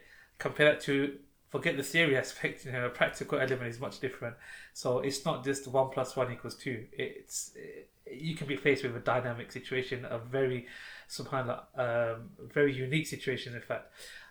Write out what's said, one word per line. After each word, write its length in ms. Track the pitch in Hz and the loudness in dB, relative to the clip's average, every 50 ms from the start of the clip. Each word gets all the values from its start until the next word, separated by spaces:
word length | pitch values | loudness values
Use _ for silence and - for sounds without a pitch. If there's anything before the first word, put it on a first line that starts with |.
| - - - - - - _ | -16 -20 -20 -20 -20 -18 _
compare 300 | - - 139 - - 151 | -4 -4 0 4 8 8
that 140 | 151 147 147 | 8 8 6
to, 360 | - 147 139 139 139 143 - - - - _ _ _ | 4 2 4 4 4 2 0 -4 -12 -20 _ _ _
forget 300 | _ - 139 - 170 147 | _ -4 0 0 0 0
the 40 | 139 | 0
theory 340 | 135 - - 170 170 147 135 | 0 2 4 6 6 6 6
aspect, 480 | 127 - - - - - 156 - - - | 4 2 0 -4 -4 -4 -4 -4 -6 -8
you 80 | 139 | -6
know, 140 | 123 127 123 | -2 -2 -2
a 40 | 123 | 0
practical 500 | - - 160 - - - 139 - 151 139 | 2 2 2 2 2 -2 -4 -2 0 0
element 280 | 131 127 135 123 123 | 2 2 0 0 -2
is 120 | 117 117 120 | -4 -6 -6
much 200 | 135 98 - - | -6 -8 -6 -4
different. 360 | - 127 - - 120 117 113 - - - - - - - - | -4 -4 -4 -4 -8 -8 -8 -10 -14 -16 -16 -16 -16 -16 -10
So 260 | - - 135 123 127 | -2 2 2 2 4
it's 260 | 131 139 139 - - | 2 0 0 0 0
not 180 | 165 147 127 127 | 0 0 0 0
just 240 | 139 135 139 - | -2 -2 -2 -2
one 220 | 127 123 135 131 131 | 2 4 4 4 4
plus 260 | - 135 127 - - | 2 -2 -2 0 0
one 160 | 139 123 120 | 0 0 0
equals 220 | 117 - - 117 - | -2 -6 -8 -10 -10
two. 320 | - - 139 120 110 - - | -8 -6 -6 -6 -6 -8 -8
It's, 640 | - - 123 107 - - - - - - - - - | -6 -6 -6 -6 -6 -10 -14 -10 -8 -8 -8 -8 -10
it, 340 | - - - - 151 - - _ _ - | -14 -14 -14 -14 -16 -18 -20 _ _ -16
you 300 | - 131 127 156 165 156 | -14 -10 -8 -6 -6 -4
can 100 | - 156 | -4 -4
be 100 | 135 147 | -4 -2
faced 280 | - - 151 135 127 - | 2 4 4 4 4 4
with 120 | 127 117 | -2 -4
a 40 | 120 | -2
dynamic 520 | - 123 117 127 117 123 117 117 123 - | 0 2 2 2 2 0 -4 -4 -8 -10
situation, 540 | - 127 - - 131 127 127 - 127 117 123 | -10 -10 -6 -4 -2 -2 -2 -2 -4 -6 -6
a 140 | - 120 117 | -4 -6 -6
very, 480 | 113 123 127 139 135 127 127 120 120 - - - - - - - - - | -6 -2 0 2 2 2 2 -2 -6 -8 -14 -16 -16 -16 -16 -16 -16 -12
subhanAllah, 540 | - - 131 - 139 131 127 120 123 - - - - | -10 -10 -6 -4 -2 -2 -2 -2 -4 -6 -6 -8 -2
um, 540 | 131 123 120 117 120 117 117 113 113 120 - - - - 117 - | -2 0 2 2 2 2 2 0 -4 -8 -12 -14 -16 -10 0 4
very 180 | 151 147 143 | 6 6 6
unique 360 | 131 127 131 127 147 160 147 | 4 2 0 0 2 0 0
situation, 480 | - - - - 135 123 110 - 123 120 | 0 -6 -4 -2 -2 -2 -2 -2 -6 -10
in 60 | 117 | -8
fact. 300 | - - 120 110 - - - - - - - - - - | -4 -4 -4 -4 -6 -10 -18 -18 -16 -16 -16 -16 -18 -4